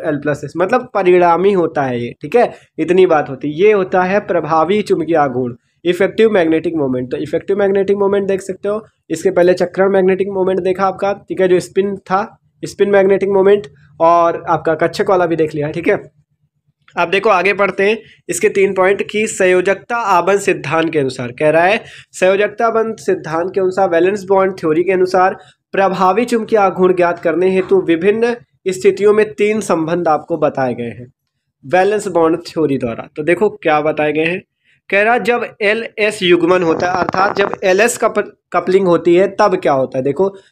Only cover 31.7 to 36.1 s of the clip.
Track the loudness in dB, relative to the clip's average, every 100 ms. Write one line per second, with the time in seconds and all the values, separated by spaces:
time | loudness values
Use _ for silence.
31.7 | 2 2 0 -2 0 2 0 -6 -4 -2
32.7 | -2 -6 -10 -12 -8 -2 0 0 -2 0
33.7 | 0 0 -2 -2 0 -2 -4 -10 _ _
34.7 | _ -4 0 2 0 0 -2 -4 -4 -2
35.7 | -2 -4 -4 -4